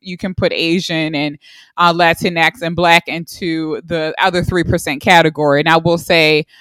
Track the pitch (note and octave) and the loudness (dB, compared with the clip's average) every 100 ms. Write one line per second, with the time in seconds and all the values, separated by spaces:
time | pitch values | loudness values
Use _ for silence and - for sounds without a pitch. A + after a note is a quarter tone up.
0 | F#3 F3+ F#3+ F#3 F3+ F#2+ E3 F3+ - D#3+ | -14 -10 -8 -2 -2 0 0 0 -2 -4
1 | D#3 D3+ D3 D3 _ - _ - F3 E3+ | -4 -4 -6 -8 _ -20 _ 0 0 4
2 | E3+ E3 F#3+ E3+ D#3+ - E3 E3+ F3 E3+ | 2 2 -2 0 -2 -2 -8 0 4 2
3 | - D#3+ E3 - F3 D#3+ D#3 D3+ E3 E3+ | 2 -10 -12 -10 -6 -6 -6 -8 -6 -6
4 | D#3 - F#3+ F3 D#3+ F3+ D#3+ F3 - C#3 | -4 -2 0 0 -2 -2 0 -2 -4 -4
5 | - F3 D#3+ D3+ D3 C#3+ D#3 E3 E3 E3+ | 4 4 4 0 0 2 2 2 2 -2
6 | - E3+ D#3 D3+ D#3 _ | 2 2 4 2 -2 _